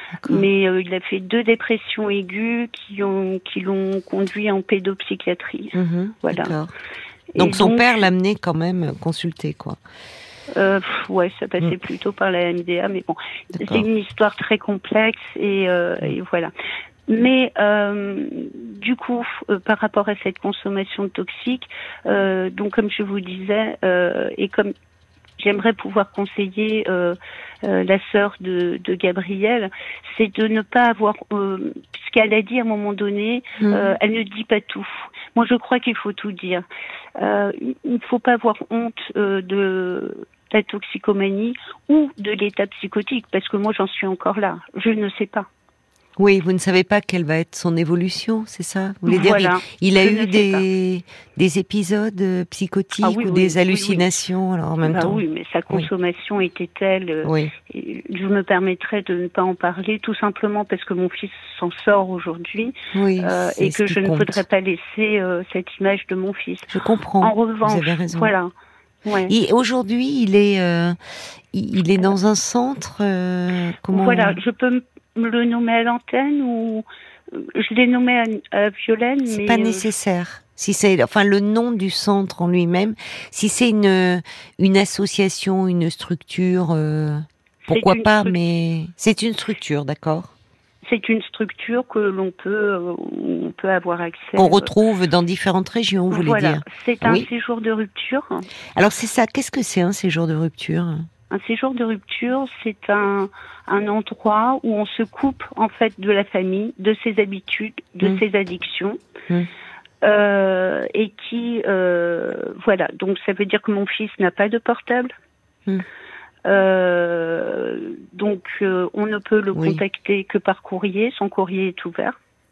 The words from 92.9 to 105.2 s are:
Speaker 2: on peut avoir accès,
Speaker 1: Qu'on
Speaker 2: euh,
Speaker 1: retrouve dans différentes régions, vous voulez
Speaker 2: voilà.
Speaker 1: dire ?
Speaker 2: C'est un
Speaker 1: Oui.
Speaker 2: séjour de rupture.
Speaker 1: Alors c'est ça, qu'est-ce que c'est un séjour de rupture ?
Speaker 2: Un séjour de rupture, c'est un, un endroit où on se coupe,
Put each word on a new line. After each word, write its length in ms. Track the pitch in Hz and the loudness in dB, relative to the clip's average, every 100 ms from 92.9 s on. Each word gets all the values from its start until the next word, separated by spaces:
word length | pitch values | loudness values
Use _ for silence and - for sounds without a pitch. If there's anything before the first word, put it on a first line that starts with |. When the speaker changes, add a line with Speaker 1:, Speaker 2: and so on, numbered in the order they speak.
| 175 | -8
Speaker 2:
on 540 | - - - 87 - - | -8 -6 -4 -2 -4 -4
peut 140 | 190 | 0
avoir 320 | 185 175 170 | 0 0 -4
accès, 180 | 170 - - 190 | -4 -8 -4 4
Speaker 1:
Qu'on 120 | 185 | 6
Speaker 2:
euh, 20 | |
Speaker 1:
retrouve 580 | 196 196 208 220 196 180 | 6 4 2 4 4 2
dans 160 | 175 | 2
différentes 460 | 175 185 196 185 190 | 2 0 2 0 0
régions, 400 | 233 202 190 180 | -2 0 2 0
vous 60 | 165 | 2
voulez 100 | 160 | 2
Speaker 2:
voilà. 260 | - 156 | 4 4
Speaker 1:
dire ? 100 | 151 - - - | 0 -4 -8 -4
Speaker 2:
C'est 200 | 240 233 | 0 4
un 80 | |
Speaker 1:
Oui. 120 | 226 240 | 2 2
Speaker 2:
séjour 320 | 240 226 233 | -6 -4 -4
de 100 | 226 | -2
rupture. 560 | 220 208 - - 269 - 381 185 - - - | -2 -2 -6 -4 -4 -2 -6 -8 -14 -8 2
Speaker 1:
Alors 160 | 202 | 2
c'est 160 | - 226 | 2 -4
ça, 180 | - 220 | 0 0
qu'est-ce 220 | - - | 0 -4
que 120 | 277 | -2
c'est 180 | 226 - | -2 2
un 100 | 180 | 0
séjour 340 | 202 190 160 165 | 2 0 0 0
de 80 | 156 | 0
rupture ? 480 | 160 - - 165 175 156 165 _ - | -2 -4 -4 -2 -2 -4 -8 _ -8
Speaker 2:
Un 80 | 196 - | -8 -4
séjour 260 | 226 269 | -2 -2
de 100 | 247 226 | -2 -2
rupture, 600 | 214 - - 240 262 269 - | -4 -6 -4 -2 -2 -2 -6
c'est 260 | 226 202 - | -8 -8 0
un, 380 | 208 202 202 196 - - - - | 2 2 0 -2 -6 -20 -18 -4
un 220 | 202 208 | -2 0
endroit 720 | 214 208 220 220 214 233 269 | -2 -2 -4 0 2 2 0
où 140 | 233 208 | 0 -2
on 100 | 208 | -2
se 160 | - | -4
coupe, 420 | 226 - | -6 -2